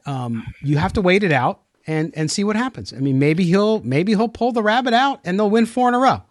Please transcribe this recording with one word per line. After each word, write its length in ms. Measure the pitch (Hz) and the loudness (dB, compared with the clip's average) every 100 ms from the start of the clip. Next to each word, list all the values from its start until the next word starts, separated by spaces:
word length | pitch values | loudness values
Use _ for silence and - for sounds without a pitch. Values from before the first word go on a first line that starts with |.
| - | -10
um, 360 | 135 123 113 - - | -8 -6 -8 -10 -8
you 140 | 139 147 | -2 0
have 160 | 185 | 0
to 80 | - | 0
wait 200 | 180 185 | 2 2
it 100 | 202 | 2
out 300 | 139 135 196 _ _ - | 0 0 -4 _ _ -6
and, 260 | 156 160 - | -4 -4 -4
and 160 | 156 | -4
see 120 | - | -2
what 120 | 202 214 | -2 -2
happens. 380 | 254 - 98 | -4 -6 -14
I 40 | 117 | -4
mean, 220 | 139 131 | -2 2
maybe 240 | 147 165 | 2 2
he'll, 380 | 180 190 208 220 | 2 2 2 0
maybe 320 | 117 135 190 202 | -2 -2 0 0
he'll 120 | 226 | 0
pull 240 | - 233 | -2 -2
the 100 | 226 | 0
rabbit 320 | 214 233 262 233 | 0 0 2 2
out 240 | 277 269 | 2 -2
and 140 | 170 190 | -4 0
they'll 140 | 214 | 2
win 160 | 220 226 | 2 2
four 200 | - 247 | 2 2
in 60 | |
a 60 | 247 | 4
row. 240 | 254 113 - | 2 0 -2